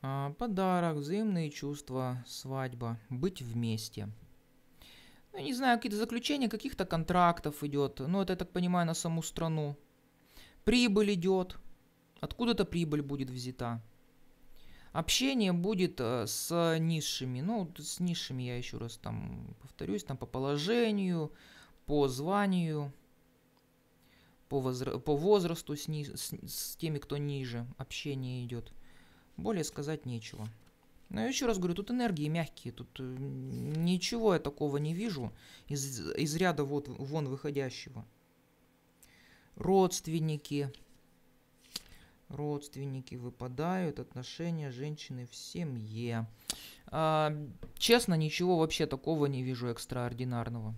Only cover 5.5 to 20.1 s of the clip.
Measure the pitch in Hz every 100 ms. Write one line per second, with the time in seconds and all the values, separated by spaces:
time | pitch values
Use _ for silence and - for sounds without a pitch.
5.5 | 254 262 214 208 208 226 233 - 294 240
6.5 | - - - 180 165 160 180 175 170 151
7.5 | 147 147 143 139 139 135 190 190 180 175
8.5 | 185 180 180 165 165 170 165 156 - 165
9.5 | 160 147 143 - _ _ _ _ - -
10.5 | - - 240 247 196 208 202 180 190 185
11.5 | - - - _ _ _ - - - 233
12.5 | 233 185 170 170 147 143 139 131 127 123
13.5 | 127 120 117 110 - - _ - - -
14.5 | - - - - 151 165 - 262 269 202
15.5 | 175 180 208 180 - 117 123 110 - -
16.5 | 170 170 165 165 160 147 - 127 123 160
17.5 | 226 170 160 143 - 175 170 - 131 123
18.5 | 123 123 - 117 - - 110 - - -
19.5 | - - - 175 202 -